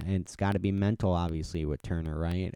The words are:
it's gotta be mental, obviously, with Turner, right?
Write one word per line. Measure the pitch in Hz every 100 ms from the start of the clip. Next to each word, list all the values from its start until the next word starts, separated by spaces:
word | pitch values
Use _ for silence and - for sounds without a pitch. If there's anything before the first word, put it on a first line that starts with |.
| 80
it's | 95 85 -
gotta | 98 98
be | 98
mental, | 98 98 113 98
obviously, | 87 85 80 78 85
with | 76 71
Turner, | - 82 80 78
right? | 82 90 92